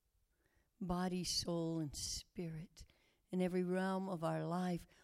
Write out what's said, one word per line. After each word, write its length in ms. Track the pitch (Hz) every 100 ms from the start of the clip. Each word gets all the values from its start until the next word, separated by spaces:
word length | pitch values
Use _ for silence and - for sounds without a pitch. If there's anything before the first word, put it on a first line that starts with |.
| _ _ _ _ _ _ _ -
body, 420 | 185 175 185 180
soul, 580 | 170 - - 170 165 165
and 140 | 147
spirit, 880 | - - - - - 170 160 170 - - - _ _ -
in 120 | 185
every 200 | 185 185
realm 460 | 180 185 190 190 190
of 160 | 175
our 220 | 160 160 156
life. 340 | 175 180 170 - -